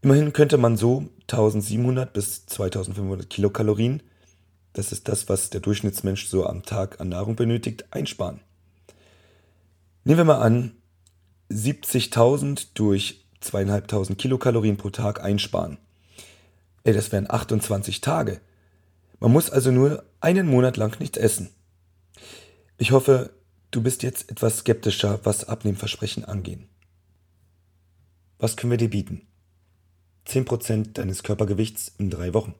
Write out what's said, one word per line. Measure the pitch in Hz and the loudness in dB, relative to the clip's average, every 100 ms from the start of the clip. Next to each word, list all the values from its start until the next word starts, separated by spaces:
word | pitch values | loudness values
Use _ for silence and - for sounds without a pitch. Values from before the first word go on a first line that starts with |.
Immerhin | 139 143 151 | 6 6 4
könnte | 143 147 - | 4 6 6
man | 117 113 | 4 4
so | 117 131 147 - _ | 2 2 -2 -14 _
tausendsiebenhundert | - 107 107 104 107 123 127 127 | 2 2 2 -2 -2 0 0 -2
bis | - 98 - _ | -4 -6 -8 _
zweitausendfünfhundert | - 95 95 95 98 98 95 92 | -6 -4 -4 -6 -6 -6 -6 -8
Kilokalorien, | - 101 98 107 104 117 143 - _ _ _ _ _ _ | 0 0 2 0 2 0 -2 -8 _ _ _ _ _ _
das | - 101 | -8 -8
ist | 101 - | -8 -4
das, | 104 - | -4 -2
was | 98 - | -2 -2
der | - | -6
Durchschnittsmensch | 90 104 104 98 98 98 - | -4 -2 -2 -4 -4 -4 -2
so | 92 87 | -2 -2
am | 87 | -6
Tag | - 107 95 - | -8 -6 -6 -8
an | 92 | -8
Nahrung | 87 104 | -6 -6
benötigt, | 113 117 117 113 110 - | -2 0 0 -4 -10 -12
einsparen. | - 143 - 90 - _ _ _ _ _ _ _ _ _ _ _ _ _ _ _ _ | -8 -8 -6 -8 -8 _ _ _ _ _ _ _ _ _ _ _ _ _ _ _ _
Nehmen | - 160 | 2 6
wir | |
mal | 165 151 | 6 6
an, | 113 120 120 - _ _ _ _ _ _ _ | 6 4 0 -8 _ _ _ _ _ _ _
siebzigtausend | 107 110 143 - 131 - - 117 143 143 139 - - | -4 -2 -4 -2 -2 -2 6 6 6 0 -4 -8 -2
durch | 107 98 - - _ _ | 2 2 0 -10 _ _
zweieinhalbtausend | - 101 98 101 98 107 95 98 | -6 -2 0 0 0 -4 -2 -4
Kilokalorien | 131 127 131 117 107 101 | -2 0 2 2 2 0
pro | 101 | -4
Tag | - 110 104 | -4 -4 -4
einsparen. | 98 101 - 87 85 73 _ _ _ - - - _ _ _ _ | -2 -2 -2 -4 -4 -8 _ _ _ -20 -20 -20 _ _ _ _
Ey, | - | 0
das | 104 107 | 2 0
wären | 101 101 | -2 -2
achtundzwanzig | 120 - 110 - 101 101 98 | -4 -2 -4 -2 -4 -4 -6
Tage. | - 165 143 92 _ _ _ _ _ _ _ _ | -4 -2 -2 -6 _ _ _ _ _ _ _ _
Man | 117 | 4
muss | 131 165 | 4 4
also | 135 127 | 2 4
nur | 127 139 151 - _ | 4 4 2 -8 _
einen | 165 180 180 | 2 2 4
Monat | 127 127 120 | 4 4 2
lang | 107 - | -4 -4
nichts | - - | -8 0
essen. | 110 - 92 _ _ _ _ _ _ _ - - - _ _ _ | 0 0 -8 _ _ _ _ _ _ _ -20 -20 -20 _ _ _
Ich | 113 | 4
hoffe, | 131 127 135 - - _ _ _ | 4 6 4 4 -12 _ _ _
du | 123 | -4
bist | 113 131 | -2 -2
jetzt | 147 - - | -6 -6 -12
etwas | 107 113 110 | -2 0 0
skeptischer, | - 113 - 98 104 101 | 0 0 0 0 0 0
was | - 101 | -2 -2
Abnehmversprechen | - 110 107 98 104 - 104 - | -4 -4 -4 -4 -6 -8 -8 -8
angehen. | - 101 90 90 - _ _ _ _ _ _ _ _ _ _ _ _ _ _ _ _ _ | -8 -8 -8 -12 -16 _ _ _ _ _ _ _ _ _ _ _ _ _ _ _ _ _
Was | 117 - | -4 -2
können | 120 | -2
wir | 120 | 0
dir | 117 | 0
bieten? | 104 98 - _ _ _ _ _ _ _ _ _ _ | 0 -6 -10 _ _ _ _ _ _ _ _ _ _
Zehn | - 135 | -4 -4
Prozent | 127 117 - 110 110 - | -2 -4 -2 -2 -2 -6
deines | 107 95 | -6 -6
Körpergewichts | - 104 104 98 110 - - _ | -4 -2 0 0 -2 -4 -14 _
in | 98 | -6
drei | 82 90 | -4 -2
Wochen. | 90 107 - | -2 -2 -12